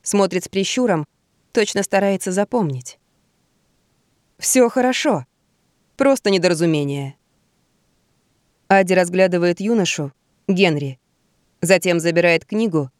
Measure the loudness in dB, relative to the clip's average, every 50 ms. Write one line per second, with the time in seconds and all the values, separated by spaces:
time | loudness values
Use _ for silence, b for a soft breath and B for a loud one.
0 | _ -2 0 0 0 0 -2 -6 -8 -4 -6 -4 -4 -4 -2 -2 0 0 0 -2
1 | -4 _ _ _ _ _ _ _ _ _ -2 -2 -2 -2 -2 -6 -4 -2 -2 0
2 | 0 0 -2 -2 -4 -4 -2 -2 -4 _ -2 -4 -2 -2 -6 -8 -12 -16 -20 _
3 | _ _ _ _ _ _ _ _ _ _ _ _ _ _ _ _ _ _ _ _
4 | _ _ _ _ _ _ _ _ -6 0 2 2 2 2 2 0 0 0 -2 -2
5 | -2 -2 -2 -2 -6 _ _ _ _ _ _ _ _ _ _ _ _ _ _ 0
6 | 2 2 2 2 _ 0 0 2 2 0 0 0 0 0 0 -2 -2 -4 -6 -6
7 | -8 -10 -12 _ _ _ _ _ _ _ _ _ _ _ _ _ _ _ _ _
8 | _ _ _ _ _ _ _ _ _ _ _ _ _ _ 4 4 4 4 2 2
9 | 2 2 2 2 2 2 2 2 2 0 0 0 -2 0 0 0 0 -2 -2 -6
10 | -8 -10 _ _ _ _ _ _ _ -2 2 2 2 2 2 -2 -4 -8 -10 _
11 | _ _ _ _ _ _ _ _ _ _ _ _ 2 2 2 4 4 0 0 0
12 | 0 0 2 2 2 2 2 0 -2 _ -4 -4 -2 0 -2 -2 -4 -4 _